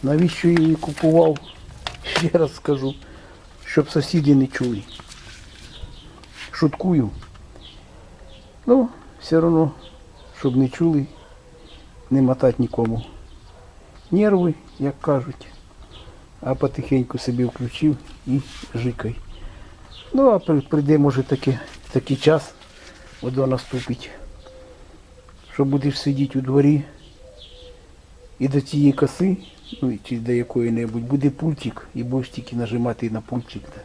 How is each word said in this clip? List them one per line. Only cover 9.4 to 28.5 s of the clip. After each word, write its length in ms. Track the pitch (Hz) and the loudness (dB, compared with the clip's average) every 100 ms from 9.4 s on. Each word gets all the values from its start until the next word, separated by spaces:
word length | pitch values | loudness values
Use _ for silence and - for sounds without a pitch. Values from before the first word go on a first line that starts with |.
| 170 160 156 - - - - - - - | 4 4 2 -2 -20 -20 -20 -20 -20 -4
щоб 180 | 135 127 | 0 2
не 120 | 131 | 0
чули, 360 | - 170 151 135 - - - - - - - - - - | 2 2 2 -2 -10 -20 -20 -20 -20 -20 -20 -20 -20 -2
не 120 | 135 | 2
мотать 380 | 127 127 131 120 | 4 4 2 2
нікому 460 | 120 - 117 113 - - - - - - - - - - - | -2 0 -2 -2 -8 -16 -20 -20 -20 -20 -20 -20 -20 -20 -2
нерви, 420 | 175 214 196 175 151 - - | 2 4 4 2 -2 -10 -6
як 220 | 139 139 | -6 -4
кажуть. 460 | - 139 135 - - - - - - - - - - - | 0 0 -2 -12 -16 -20 -20 -20 -20 -20 -20 -20 -20 -10
А 140 | 123 131 | -6 -2
потихеньку 600 | 135 - 123 135 123 120 | -2 -4 0 0 0 -4
собі 280 | - 120 123 | -4 -2 -2
включив 520 | - 120 - 151 131 - - - | -2 -10 0 0 0 -8 -16 -2
і 140 | 135 - - - 120 | -2 -2 -16 -10 -4
жикай. 400 | 123 117 110 123 - - - - - - - - - | -4 -4 -8 -8 -14 -16 -16 -18 -20 -20 -20 -20 -4
Ну, 160 | 262 269 | 2 4
а 100 | 202 | 4
при-, 220 | - 151 | 2 0
прийде, 360 | 139 151 143 151 | 2 0 4 4
може, 260 | 143 131 | 4 2
таки, 360 | 131 135 - 127 - - - | -2 -2 0 -2 -6 -18 -4
такий 260 | 131 - 139 | -4 -2 2
час, 360 | - 156 - - - - - - - - | 4 2 0 -20 -20 -20 -20 -20 -20 -10
воно 260 | 123 127 131 | -6 -2 0
наступить, 640 | 127 - 127 - - - - - - - - - - - - - - - - - | -2 -4 -8 -6 -8 -10 -18 -20 -20 -20 -20 -20 -20 -20 -20 -20 -20 -20 -20 -18
що 120 | - 139 | -2 0
будеш 340 | 139 143 135 | 0 -2 -2
сидіти 380 | - 139 139 135 | -2 -2 -2 -2
у 20 | |
дворі 420 | 131 139 143 151 143 - - - - - - - - - - - - - - - | 0 4 4 4 0 -16 -20 -20 -20 -20 -20 -20 -20 -20 -20 -20 -20 -20 -20 -4
і 80 | |
до 140 | 131 | 0